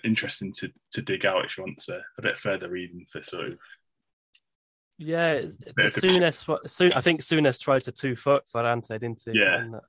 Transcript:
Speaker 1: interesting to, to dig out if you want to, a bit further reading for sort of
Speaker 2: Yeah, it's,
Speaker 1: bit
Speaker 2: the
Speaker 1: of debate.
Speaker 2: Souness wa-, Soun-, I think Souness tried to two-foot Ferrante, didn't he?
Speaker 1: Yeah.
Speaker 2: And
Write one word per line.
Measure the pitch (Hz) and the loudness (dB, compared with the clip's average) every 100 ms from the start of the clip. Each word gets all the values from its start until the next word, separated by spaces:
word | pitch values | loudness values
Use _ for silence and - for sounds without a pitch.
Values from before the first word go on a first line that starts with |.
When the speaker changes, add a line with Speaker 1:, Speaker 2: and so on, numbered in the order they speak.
Speaker 1:
interesting | 117 110 - - 98 | 0 0 -2 -8 -10
to, | - 120 - _ | -10 -12 -14 _
to | 110 | -10
dig | - 92 | -4 -2
out | 98 92 | 0 0
if | - - | -2 -6
you | |
want | 95 - | -10 -12
to, | - 90 - - | -12 -12 -12 -6
a | |
bit | 101 - | -4 -4
further | 104 95 90 | -4 -4 -4
reading | 90 90 87 - | -8 -10 -14 -16
for | 80 | -14
sort | - 87 - | -12 -10 -10
of | - - - _ _ _ _ _ _ _ _ _ _ _ - | -12 -18 -20 _ _ _ _ _ _ _ _ _ _ _ -14
Speaker 2:
Yeah, | 156 165 170 | -6 0 2
it's, | 147 - - | 0 -2 -10
Speaker 1:
bit | - - | -8 0
Speaker 2:
the | - | 2
Speaker 1:
of | |
debate. | - 185 | 4 4
Speaker 2:
Souness | 185 170 - - | 6 4 2 -4
wa-, | 156 - | -4 -2
Soun-, | - 180 | 4 4
I | 139 | 6
think | 147 160 | 2 2
Souness | - 160 147 120 | 4 4 4 2
tried | - 135 | 2 2
to | 127 | 0
two-foot | - 139 120 - 139 - | -4 -4 -2 2 2 2
Ferrante, | 117 117 120 113 110 | -2 0 0 -4 -6
didn't | 117 113 | -6 -8
he? | - 113 | -2 2
Speaker 1:
Yeah. | 98 92 | 2 2
Speaker 2:
And | 117 113 | -4 -12